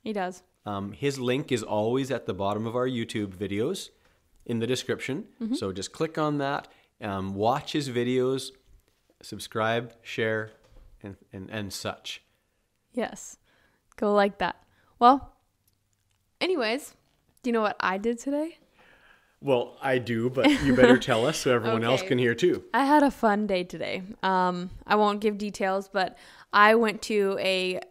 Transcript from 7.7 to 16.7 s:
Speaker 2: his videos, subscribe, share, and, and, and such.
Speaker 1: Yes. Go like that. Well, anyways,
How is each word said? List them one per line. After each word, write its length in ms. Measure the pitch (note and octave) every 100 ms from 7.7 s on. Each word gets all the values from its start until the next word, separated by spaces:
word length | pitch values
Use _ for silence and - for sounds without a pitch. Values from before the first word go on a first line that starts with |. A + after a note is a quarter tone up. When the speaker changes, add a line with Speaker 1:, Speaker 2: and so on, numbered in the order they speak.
Speaker 2:
his 160 | D3+ C3+
videos, 640 | A#2+ A#2+ B2+ B2+ C3+ - _ _ - _ _ _ _
subscribe, 720 | - G#2 - A#2 A2 A#2 B2 -
share, 480 | - - A2 A2 G#2+ - _ - - -
and, 140 | G2+ F#2+ _
and, 160 | G2 F#2+
and 220 | A2 G2+
such. 500 | - G#2 - - - _ _ _ _ _ _ _
Speaker 1:
Yes. 460 | - A3 - - - _ _ _ _ _ -
Go 160 | G#3+
like 260 | G#3 G3+ G3
that. 180 | F3 - _ _ _ _
Well, 340 | A#3+ C4+ - _ _ _ _ _ _ _ _ _ _ _
anyways, 540 | E4+ F4+ A3